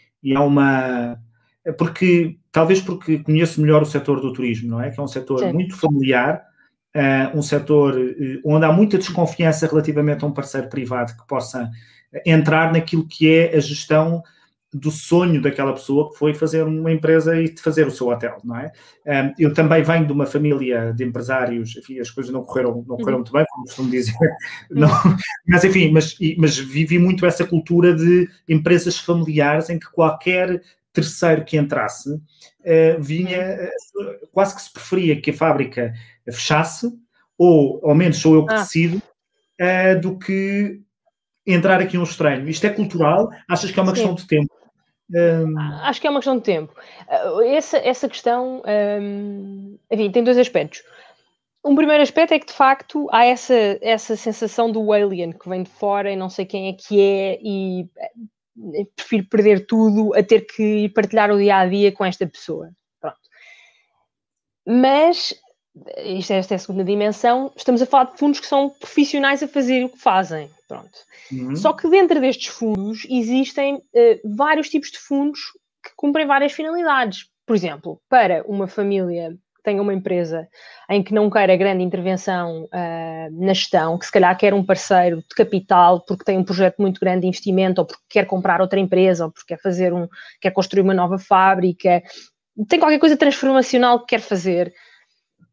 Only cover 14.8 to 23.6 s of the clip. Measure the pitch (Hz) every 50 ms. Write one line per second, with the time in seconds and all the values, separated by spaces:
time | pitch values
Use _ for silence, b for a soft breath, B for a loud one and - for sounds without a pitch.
14.8 | 135 156 151 - - - 170 175 185 180 165 143 123 139 135 - 139 139 131 -
15.8 | - - 139 143 151 151 - - 147 151 147 151 160 156 160 160 160 156 156 160
16.8 | 160 165 165 156 160 160 160 165 156 160 165 165 165 160 160 - - 160 151 156
17.8 | 156 135 123 - 127 120 120 117 117 117 - - - 120 117 120 139 156 b b
18.8 | b b b b b 151 143 139 135 139 - - 165 147 151 - 160 147 160 165
19.8 | 151 160 165 165 156 147 143 143 143 139 - 147 151 147 143 135 131 127 123 117
20.8 | 117 117 117 117 127 123 117 120 117 123 131 131 123 120 120 117 113 110 113 120
21.8 | - - 135 131 117 113 - - 131 123 131 131 123 - - 131 127 120 117 120
22.8 | 120 127 123 117 117 135 131 127 117 113 123 147 160 - - -